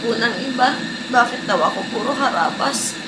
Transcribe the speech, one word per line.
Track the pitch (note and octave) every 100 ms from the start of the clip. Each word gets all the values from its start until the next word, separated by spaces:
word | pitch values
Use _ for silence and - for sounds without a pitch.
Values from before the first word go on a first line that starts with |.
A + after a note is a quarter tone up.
po | A#3
ng | A3 A#3 F#3
iba, | C4+ B3+ B3+ - - - -
bakit | B3 A#3+ C4 -
daw | F#3
ako | E3 G3 F#3+
puro | A3+ A3+
Harabas? | C#4 C4+ E3+ D#3 - C4 C#4 - -